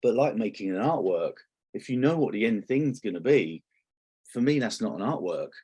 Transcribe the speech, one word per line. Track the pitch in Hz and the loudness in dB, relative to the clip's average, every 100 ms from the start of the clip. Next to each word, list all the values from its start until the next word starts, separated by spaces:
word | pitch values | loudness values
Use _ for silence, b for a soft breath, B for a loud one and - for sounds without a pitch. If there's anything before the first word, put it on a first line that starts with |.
But | 123 117 | 2 4
like | 147 110 | 2 2
making | 110 - 95 | -2 -4 -4
an | 92 | -2
artwork, | 120 165 - 87 82 - - _ _ | 0 0 2 0 -2 -6 -18 _ _
if | 104 - | -14 -4
you | 127 | 0
know | 131 165 | 2 2
what | 147 | 0
the | 104 113 | 0 0
end | 110 95 | 0 0
thing's | 131 147 - | 0 0 -2
gonna | 110 87 | -6 -4
be, | 82 143 85 82 _ _ _ _ _ _ _ | 4 4 4 -6 _ _ _ _ _ _ _
for | - | -2
me, | 120 147 | 2 2
that's | 120 - | 0 -2
not | 110 95 | -4 -4
an | 104 | -4
artwork. | 151 90 80 73 - | -2 -4 -4 -6 -10